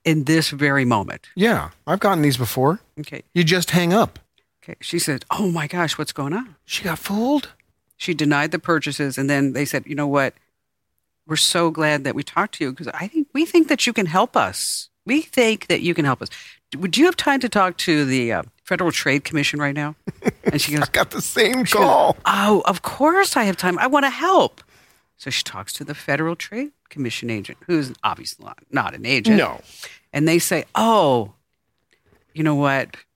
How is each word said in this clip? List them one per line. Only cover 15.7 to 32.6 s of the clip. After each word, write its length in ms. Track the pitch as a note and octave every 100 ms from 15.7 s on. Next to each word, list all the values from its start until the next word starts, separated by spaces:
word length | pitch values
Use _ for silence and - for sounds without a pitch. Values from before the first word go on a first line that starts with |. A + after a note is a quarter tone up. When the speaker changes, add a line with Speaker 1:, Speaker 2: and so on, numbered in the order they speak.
| F3
Speaker 1:
you 100 | E3
can 100 | E3+
help 180 | C#3+ B2+
us. 60 | - - - - _
D-, 80 | C4+
would 180 | F#3 F3+
you 80 | E4+
have 100 | F4+
time 240 | - C#4
to 80 | B3
talk 280 | G#3 F#3 F3
to 260 | - D3+
the, 280 | C#3 C3 A#2
uh, 100 | F#2 - _
Federal 260 | - F3+ F3
Trade 320 | - D3 C#3
Commission 360 | - D3+ C#3 D3
right 140 | C#3+
now?" 220 | D3 D3 D#3 - - A#3+ -
And 160 | - D3
she 120 | -
Speaker 2:
<laughs> 40 | D3
Speaker 1:
goes, 60 |
Speaker 2:
I 80 | -
got 180 | - -
the 100 | -
same 440 | - B3 C4 B3+ G#3
Speaker 1:
she 80 |
goes, 80 | G#3
Speaker 2:
call. 320 | - C#4+ - -
Speaker 1:
"Oh, 380 | - G3+ G#3 G3+
of 160 | - F#3
course 560 | - - D4 F#4 G4 C4+
I 80 |
have 120 | G#3 F3+
time. 200 | F3+ F3+
I 80 | B3+
wanna 220 | C#4+ C#4
help." 520 | B3 E4+ F#4 E3 - _ _ _ _ _ _
So 100 | -
she 140 | -
talks 300 | - F#2 G2
to 100 | -
the 100 | C#3+
Federal 420 | D3 - C#3 E3 E3+
Trade 340 | - G#3+ D4 - _
Commission 400 | C#3+ B2 - A#2+
agent, 300 | G#2+ F#2+ - -
who's 260 | E3 C3 A#2+
obviously 440 | A2 G#2 - - -
not, 120 | - _
not 240 | C#3 F#2+
an 100 | -
agent. 320 | A2+ C3 D#3 G#3
Speaker 2:
No. 240 | A2 A#1+ - - - - _
Speaker 1:
And 140 | - D#3
they 120 | E3+
say, 260 | - E3+ -
"Oh, 600 | - A3+ A3 D3+ B2 G2+ - _ _ _ _ _ _ _ _ _
you 100 | D#3
know 100 | D#3
what? 420 | C#3+